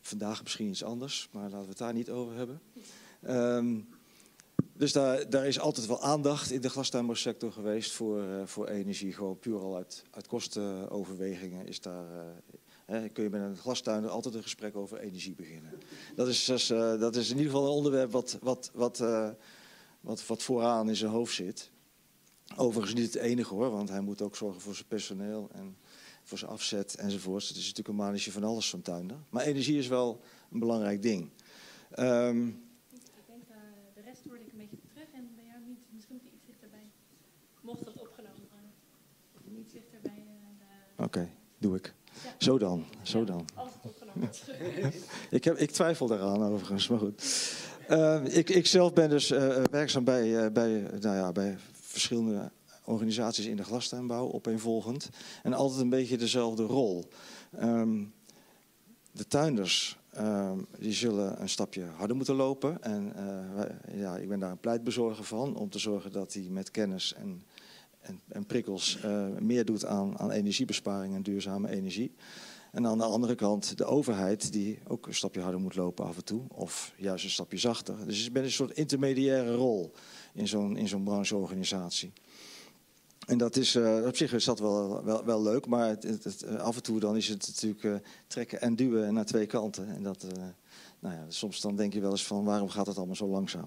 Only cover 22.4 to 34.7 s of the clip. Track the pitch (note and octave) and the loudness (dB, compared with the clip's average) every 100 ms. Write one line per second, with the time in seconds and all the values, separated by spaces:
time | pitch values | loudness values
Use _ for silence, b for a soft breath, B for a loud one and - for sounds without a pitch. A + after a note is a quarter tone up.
22.4 | - - B2 A2+ G2+ A#2 A2+ A2 A#2 B2 | -18 0 2 2 0 0 0 0 0 0
23.4 | A2+ G2 B2+ G#2+ G2+ F#2+ G2+ G2+ G#2 - | 0 0 0 0 -2 -2 -4 -2 -4 -4
24.4 | G#2+ F2+ G2 G2 - G#2+ - F#2+ G2+ G#2+ | -6 -6 -10 -12 -6 -6 -6 -8 -6 -6
25.4 | G#2 G2 F#2+ F#2+ B B B B - G2 | -8 -12 -16 -16 B B B B -12 -10
26.4 | - G#2+ - G#2 G2 - G2+ G2 F#2 G2 | -10 -6 -4 -2 -4 -4 -4 -4 -4 -4
27.4 | - - F2+ - G#2+ G#2 G2+ G2+ G#2+ G#2 | -4 -6 -8 -6 -6 -2 -2 -2 -4 -2
28.4 | G#2 A2+ G2+ F2+ F2 F2 F2+ C3+ D3+ A#2 | -2 -2 -2 -4 -6 -6 -6 -10 -8 -2
29.4 | D3 C#3 B2+ D3 B2 B2+ B2 A2 B B | 0 0 2 0 2 2 2 -2 B B
30.4 | B A#2 A#2 A2+ G#2 G2+ A2+ G2+ D#2 - | B -2 2 2 2 2 2 0 -4 -14
31.4 | B B B B B - B2+ A#2+ B2 A#2+ | B B B B B -2 2 4 4 2
32.4 | A#2+ G#2 - - _ - - - A3 A#3 | 0 -4 -16 -20 _ -20 -20 -20 -20 -20
33.4 | B3 G#3+ G#3 G3+ G3+ G#3 G#3 C4 D4+ A#3+ | -20 -20 -20 -20 -20 -20 -20 -18 -16 -16
34.4 | G#3+ A3 G#3+ | -18 -18 -16